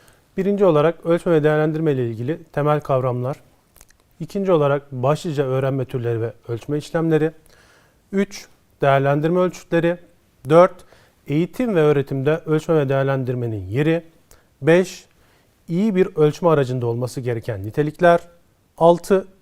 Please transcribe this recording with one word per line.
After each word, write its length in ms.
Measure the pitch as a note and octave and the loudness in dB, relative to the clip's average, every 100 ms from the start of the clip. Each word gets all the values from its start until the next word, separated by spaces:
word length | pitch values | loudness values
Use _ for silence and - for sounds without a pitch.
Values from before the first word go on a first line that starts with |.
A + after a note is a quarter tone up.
| _ _ _ - | _ _ _ -4
Birinci 280 | F#3+ G3+ | -2 2
olarak 420 | G3 D3+ D#3 E3+ E3+ | 4 4 2 0 -2
ölçme 260 | E3+ F#3 | 0 2
ve 120 | D#3+ | 2
değerlendirme 480 | D3+ D3+ D#3 D#3 D#3+ | 2 2 0 0 -2
ile 160 | C3 A#2+ | 0 -2
ilgili 360 | A2 A#2+ E3+ - | -6 -8 -8 -8
temel 280 | - D3 D3+ | -4 0 0
kavramlar. 560 | - C3 B2+ B2 B2 D3+ _ _ _ _ - _ _ - | 0 -2 -2 -4 -6 -8 _ _ _ _ -20 _ _ -16
İkinci 320 | E3 G3+ F#3+ | -10 -4 2
olarak 400 | E3 C#3+ C#3+ - | 2 2 0 -4
başlıca 520 | B2+ C3 D3+ F3+ C#3+ | -4 -2 -2 -2 -4
öğrenme 400 | C3 C3 C3+ C3+ | -2 -2 -2 -4
türleri 360 | B2+ C3 A#2 A#2 | -6 -6 -4 -4
ve 120 | A2+ - - | -6 -10 -10
ölçme 300 | A#2 - D3 | -10 -6 -6
işlemleri. 540 | - E3 E3 D#3 D#3 - _ _ _ _ _ _ _ | -4 -4 0 2 0 -4 _ _ _ _ _ _ _
Üç, 340 | G3 G3 - - _ _ _ | -4 -4 -8 -20 _ _ _
değerlendirme 600 | C#3 C3+ C#3 D3 D#3+ F3+ | 2 2 2 0 0 0
ölçütleri. 580 | F3+ F3 - E3+ E3+ E3+ - _ _ _ B2+ | 0 -4 -4 0 0 -2 -10 _ _ _ 4
Dört, 260 | D#3+ F#3 - - _ _ _ - | 6 6 2 -20 _ _ _ -6
eğitim 460 | D3 F3 - B3 | -4 -2 -2 -2
ve 60 | F3 | 2
öğretimde 600 | D3+ C#3+ C3+ C3+ C3+ E3 - | 2 2 -2 -4 -2 -2 -2
ölçme 300 | D#3 D#3+ D#3+ | -2 0 0
ve 120 | C3+ | 0
değerlendirmenin 800 | C3+ C3+ C3+ B2+ B2 A#2 G#2+ F2+ | 0 0 -2 -4 -4 -6 -6 -6
yeri. 340 | A#2+ D3+ E3 - _ _ _ _ _ | -2 0 -2 -6 _ _ _ _ _
Beş, 420 | C#3 E3+ F#3 - - _ _ _ _ _ - | 2 2 2 -8 -20 _ _ _ _ _ -6
iyi 260 | E3+ A3 | -2 0
bir 140 | F#3 F#3 - | 0 0 2
ölçme 320 | D3+ D3 F3 | 0 2 2
aracında 380 | D3+ B2+ B2+ A#2+ | 2 0 -2 -4
olması 340 | A#2 B2 D3 | -4 -6 -6
gereken 420 | B2 A2+ A#2 G2+ | -6 -6 -6 -8
nitelikler. 580 | G2+ D3+ D3 D3+ F3 E3+ - _ _ _ _ - | -6 -4 -4 2 2 2 -2 _ _ _ _ 2
Altı, 480 | E3 F3 - F#3+ F#3 _ | 2 2 2 0 -2 _